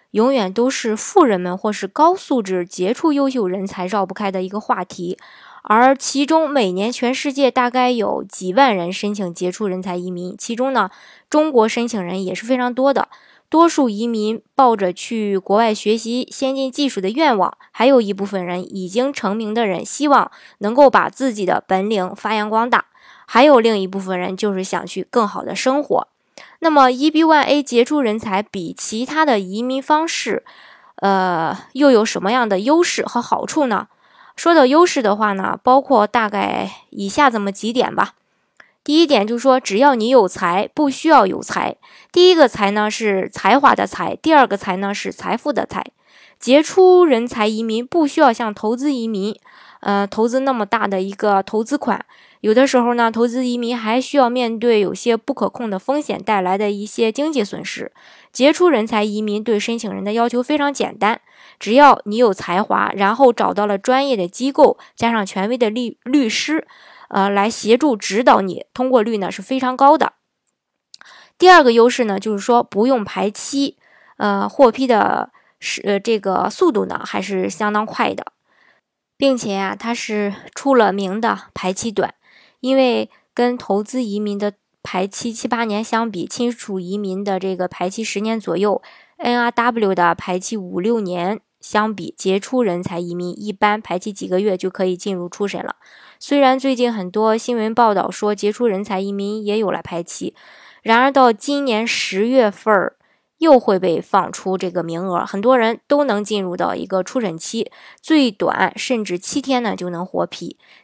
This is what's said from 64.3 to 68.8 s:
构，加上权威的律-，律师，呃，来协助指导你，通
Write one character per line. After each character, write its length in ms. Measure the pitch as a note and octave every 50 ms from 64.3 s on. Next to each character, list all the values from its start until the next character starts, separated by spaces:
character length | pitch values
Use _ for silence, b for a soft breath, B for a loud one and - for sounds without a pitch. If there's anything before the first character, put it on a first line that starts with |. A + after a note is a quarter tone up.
| - - A#3+ C4+
构， 280 | C4+ - D4 A3 - B B B B
加 160 | B - A#3 A#3
上 140 | A3 G3+
权 220 | F#3+ - G3 F#3+ G#3
威 80 | B3 B3+
的 100 | A#3+ G#3+
律-， 300 | G#3+ B3 B3 A3+ - _ -
律 240 | A#3+ C4 D4 C4 A3
师， 400 | G#3+ - - - D4+ D#4+ - B B B B B B B B B
呃， 200 | B G3+ F#3+ G3+
来 220 | G3+ G3+ G3 A3+
协 260 | A3 - - G3+ A3+
助 200 | A#3 D#4 D4+ A#3+
指 260 | G3+ - - F#3+ G#3+ C4
导 180 | D#4+ A#3+ -
你， 260 | G3 F#3+ E3+ - - _ -
通 160 | -